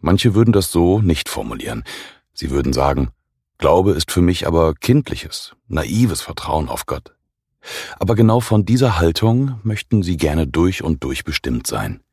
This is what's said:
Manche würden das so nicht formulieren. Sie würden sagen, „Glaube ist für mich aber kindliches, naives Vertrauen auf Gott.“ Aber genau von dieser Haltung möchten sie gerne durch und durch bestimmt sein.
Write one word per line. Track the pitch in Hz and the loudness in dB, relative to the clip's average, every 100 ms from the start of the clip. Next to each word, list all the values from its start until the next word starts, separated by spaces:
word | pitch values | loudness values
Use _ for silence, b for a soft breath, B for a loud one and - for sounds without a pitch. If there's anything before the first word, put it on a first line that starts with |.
Manche | 82 98 123 | 4 4 4
würden | 101 120 | 4 4
das | 104 90 | 4 2
so | 85 87 101 | 2 2 4
nicht | 98 78 - | 2 0 -2
formulieren. | - 52 - - 57 - B B B B | -8 -8 -8 -8 -10 -10 B B B B
Sie | - 73 | -10 -4
würden | 69 67 | -2 0
sagen, | 64 69 69 64 - _ _ _ _ | 0 0 0 -4 -6 _ _ _ _
„Glaube | 73 85 95 | 2 4 4
ist | 78 - | 0 0
für | - | 2
mich | 87 90 - | 2 2 0
aber | 82 80 | 2 2
kindliches, | 76 - 139 135 - 78 - - _ _ | 0 2 2 2 -8 -10 -14 -16 _ _
naives | - 73 98 120 78 | -6 -2 0 2 0
Vertrauen | - - - 78 76 | -8 -12 -4 -4 -4
auf | - - | -8 -8
Gott.“ | 67 - _ _ _ _ _ B B B B | -10 -10 _ _ _ _ _ B B B B
Aber | 101 | 0
genau | 110 113 113 | 4 4 4
von | 117 107 | 2 0
dieser | 101 123 127 85 | 2 2 2 2
Haltung | 85 82 110 117 139 120 | 0 2 2 2 0 -4
möchten | 104 104 - 110 | -6 -6 0 0
sie | 87 82 | 0 -2
gerne | 78 76 76 | 0 0 -2
durch | 78 90 95 | 0 0 0
und | - 73 | -4 -4
durch | 67 67 | -4 -8
bestimmt | - 76 - 60 - | -6 -8 -4 -6 -4
sein. | - 50 90 _ | -6 -6 -10 _